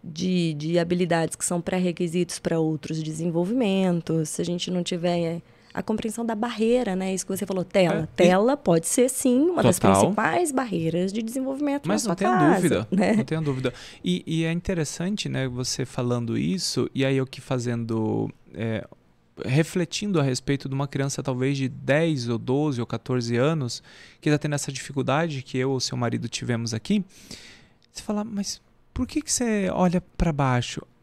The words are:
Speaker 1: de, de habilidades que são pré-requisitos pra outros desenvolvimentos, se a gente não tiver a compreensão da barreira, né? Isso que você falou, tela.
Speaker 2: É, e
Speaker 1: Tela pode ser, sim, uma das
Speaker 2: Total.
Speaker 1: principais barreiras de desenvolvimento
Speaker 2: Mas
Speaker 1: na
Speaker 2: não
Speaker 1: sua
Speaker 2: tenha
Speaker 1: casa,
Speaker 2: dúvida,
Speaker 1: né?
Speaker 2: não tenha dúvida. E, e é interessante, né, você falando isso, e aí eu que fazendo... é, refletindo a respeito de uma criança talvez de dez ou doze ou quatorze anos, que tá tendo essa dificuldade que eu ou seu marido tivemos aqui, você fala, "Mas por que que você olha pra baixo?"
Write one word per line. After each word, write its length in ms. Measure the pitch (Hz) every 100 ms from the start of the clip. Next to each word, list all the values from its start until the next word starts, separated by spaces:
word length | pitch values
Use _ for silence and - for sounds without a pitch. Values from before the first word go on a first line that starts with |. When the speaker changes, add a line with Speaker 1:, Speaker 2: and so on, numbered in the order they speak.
Speaker 1:
de, 500 | - 156 185 180 170
de 260 | 147 156 170
habilidades 560 | 170 180 175 170 160 -
que 80 |
são 160 | - 175
pré-requisitos 760 | - 185 180 165 175 175 175 -
pra 180 | 170 165
outros 420 | 160 156 - 160
desenvolvimentos, 1300 | 156 156 170 165 175 247 214 190 185 170 - 165 151
se 120 | -
a 40 | 170
gente 240 | 175 -
não 120 | 180
tiver 580 | 175 180 175 175 170 165 - - -
a 80 | -
compreensão 440 | - 220 226 214 233
da 100 | 214
barreira, 640 | 240 220 226 247 226 185
né? 160 | 190
Isso 120 | 185 -
que 100 | 190
você 100 | 196
falou, 180 | 190
tela. 360 | 170 202 175 156
Speaker 2:
É, 20 |
e 40 | 156
Speaker 1:
Tela 500 | - 175 185 233 285
pode 300 | - 165 -
ser, 220 | - 254
sim, 400 | - 262 247 330
uma 120 | 349
das 160 | 120 180
Speaker 2:
Total. 220 | 101 98
Speaker 1:
principais 500 | 127 214 254 349 339
barreiras 600 | 269 247 180 160 170 190
de 80 | 208
desenvolvimento 680 | 226 262 262 269 294 285 277
Speaker 2:
Mas 160 | 302
Speaker 1:
na 60 | 233
Speaker 2:
não 20 |
Speaker 1:
sua 40 | 175
Speaker 2:
tenha 140 | -
Speaker 1:
casa, 240 | 370 302 -
Speaker 2:
dúvida, 320 | 156 95 110
Speaker 1:
né? 220 | 190 190
Speaker 2:
não 100 | 214
tenha 180 | - 160
dúvida. 320 | 151 131 131 - - -
E, 180 | 175 180 -
e 160 | 160
é 80 | 160
interessante, 760 | 170 175 175 151 - 175 208 147
né, 180 | 131 131
você 380 | 123 127 - 127
falando 520 | - 123 120 117 113
isso, 520 | 143 185 - - 117
e 120 | 131 135
aí 100 | 135
eu 100 | 131
que 140 | -
fazendo... 920 | - 127 120 120 113 113 110 110 107 - -
é, 320 | - 113 110 - - _ _ _ - -
refletindo 720 | 139 165 180 165 - 208 175
a 40 |
respeito 440 | 139 127 - 139 139
de 80 | 135
uma 120 | 139
criança 360 | 139 139 -
talvez 340 | 135 127 131 139
de 120 | 131
dez 580 | 123 131 143 165 147 120
ou 100 | 117
doze 440 | 113 135 151 123
ou 40 | 117
quatorze 500 | 117 - 127 117 120
anos, 440 | 139 160 123 - - - - -
que 100 | 156
tá 80 | 147
tendo 180 | 151 147
essa 160 | -
dificuldade 680 | 135 - 143 127 139 170 139
que 160 | - 131
eu 140 | 131
ou 80 | 131
seu 180 | - 127
marido 300 | 120 117 117
tivemos 460 | - 120 117 117
aqui, 300 | 110 - 208 180 - - - - - - _ _
você 120 | -
fala, 200 | - 208
"Mas 380 | 214 202 196 - _ _ _
por 140 | - 254
que 140 | 311
que 100 | -
você 380 | - 240 214 185
olha 280 | - 180 175 - -
pra 160 | 165
baixo?" 480 | 143 135 123 117 - - _